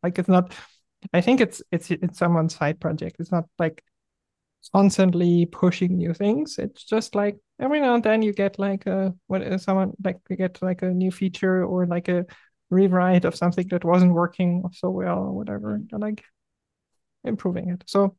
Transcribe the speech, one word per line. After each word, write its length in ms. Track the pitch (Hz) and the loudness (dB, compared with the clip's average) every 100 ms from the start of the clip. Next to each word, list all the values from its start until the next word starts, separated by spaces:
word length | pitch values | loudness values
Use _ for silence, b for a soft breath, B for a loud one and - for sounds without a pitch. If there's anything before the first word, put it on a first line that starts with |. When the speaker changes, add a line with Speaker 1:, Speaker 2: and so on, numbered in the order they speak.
Speaker 1:
Like, 160 | 175 180 | -4 -2
it's 80 | 180 | 2
not, 240 | 185 185 B B B _ _ - | 2 2 B B B _ _ -4
I 80 | 180 | 0
think 200 | 185 262 | 2 4
it's, 200 | 233 - - | 2 -2 -8
it's, 180 | 170 - | -6 -4
it's 280 | 170 180 - | -4 -4 -2
someone's 360 | 170 170 160 | 0 2 0
side 240 | - 147 156 | -2 -4 -2
project. 360 | 170 156 165 - | -4 -6 -8 -10
It's 140 | 175 | -4
not, 140 | 175 165 - | -4 -4 -4
like, 240 | 165 160 _ _ _ _ _ _ _ _ - | -4 -4 _ _ _ _ _ _ _ _ -2
constantly 760 | 190 196 - 185 175 175 175 170 | 4 4 4 2 4 4 4 2
pushing 500 | - 180 - 180 180 | 2 0 2 0 0
new 180 | 170 | -2
things. 440 | 165 202 247 302 - | -2 0 0 -4 -8
It's 260 | - - | -10 -12
just, 320 | - 220 220 202 | -6 -4 -2 -2
like, 220 | 208 202 _ - | -2 -4 _ -6
every 200 | 262 302 | -2 0
now 140 | 269 | 2
and 100 | 240 | 2
then 180 | 226 220 | 2 2
you 100 | 214 | 0
get, 280 | 202 196 196 | 0 -2 -2
like, 260 | 196 196 196 | -4 -4 -4
a, 280 | 190 190 185 - | -2 -2 -4 -6
what, 160 | 190 | -6
uh, 160 | - 190 | -2 -4
someone, 360 | 190 190 190 - | 0 0 0 -4
like, 140 | 190 180 - | -6 -6 -8
you 60 | 185 | -4
get, 260 | 185 180 | -4 -4
like, 200 | 185 180 | -6 -4
a 80 | 185 | -2
new 200 | 180 185 | 0 0
feature 540 | - 190 180 190 185 | -2 -4 -2 0 0
or, 220 | 185 180 180 | 0 0 -2
like, 220 | 175 175 | -2 -2
a 180 | 180 175 B B _ _ | -2 -4 B B _ _
rewrite 540 | 185 190 180 180 180 | 2 4 4 4 4
of 100 | 175 | 2
something 320 | - 175 175 180 | 0 0 0 -2
that 160 | 175 | -2
wasn't 300 | 170 180 180 | 2 6 6
working 480 | 170 170 - 180 175 180 | 4 2 0 -2 -2 -4
so 180 | - 185 | -6 -6
well 280 | 190 185 185 | -4 -2 -4
or 140 | 196 | -4
whatever. 400 | 190 208 202 214 | -6 -6 -8 -6
Speaker 2:
Mm-hmm. 140 | 208 220 | -8 -8
Speaker 1:
They're, 80 | 214 | -8
like, 260 | 208 214 _ _ _ _ _ _ _ _ _ _ | -6 -8 _ _ _ _ _ _ _ _ _ _
improving 460 | 240 214 190 180 185 | -8 -6 -4 -4 -6
it. 140 | 180 - | -8 -4
So 300 | 202 196 | 0 0